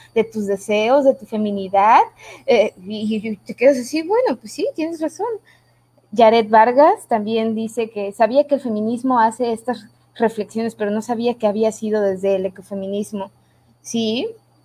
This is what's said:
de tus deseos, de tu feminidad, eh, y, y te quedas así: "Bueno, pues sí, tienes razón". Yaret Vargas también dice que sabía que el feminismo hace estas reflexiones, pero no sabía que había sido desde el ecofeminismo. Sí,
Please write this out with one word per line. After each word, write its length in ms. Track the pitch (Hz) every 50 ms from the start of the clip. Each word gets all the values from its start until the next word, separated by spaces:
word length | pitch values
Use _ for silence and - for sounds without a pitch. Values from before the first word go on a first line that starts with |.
| - _ -
de 80 | 226 220
tus 240 | 226 - 220 202
deseos, 560 | 196 202 196 - - 208 214 214 233 269 294 269
de 80 | 269 -
tu 120 | - 208
feminidad, 720 | - 233 214 214 208 202 196 190 190 196 196 202 220 240 311 320 - _ - - - - - -
eh, 260 | - 240 214 214 - - 190 180
y, 440 | 190 214 208 214 214 220 208 196 226
y 80 | 214
te 180 | - _ - 208
quedas 220 | - 240 277 285
así: 240 | 247 240 247 294 311 320
"Bueno, 320 | 339 427 480 523 453 269
pues 160 | - - 208 -
sí, 140 | - - 494 277
tienes 240 | - 311 330 339 302
razón". 260 | 320 294 - - 403 480 453 392 _ _ _ _ _ _ _ _ _ _ _ _ _ _
Yaret 380 | 208 214 226 220 226 233 220 208
Vargas 580 | 220 220 220 240 247 269 294 339 427 - -
también 480 | - 240 214 208 214 226 220 220 226 220
dice 340 | 220 226 220 - 240 226 220
que 200 | - 208 202 202 202
sabía 340 | - 226 214 247 277 294
que 80 | 285 285
el 60 | 254
feminismo 580 | 247 240 214 208 214 220 247 233 247 262 254 233
hace 340 | 220 226 226 - 247 233 226
estas 320 | 226 - 254 240 220 - - _ _ _ _ _
reflexiones, 600 | - 233 220 220 208 196 202 - 226 226 226 226
pero 160 | - 208 208
no 100 | 208 220
sabía 340 | 214 - 240 226 233 240 233
que 120 | 240 220
había 240 | 208 196 220 220 220
sido 300 | 220 - 220 214 214 214
desde 340 | 202 196 190 185 190 196 196
el 100 | 185 190
ecofeminismo. 840 | 190 190 - 185 - 202 196 190 196 202 202 208 - 220 196 196 - _ _ _ _ _ _ _ _ _ _
Sí, 460 | - - - 233 226 214 220 254 403 466 - - _ _ _ _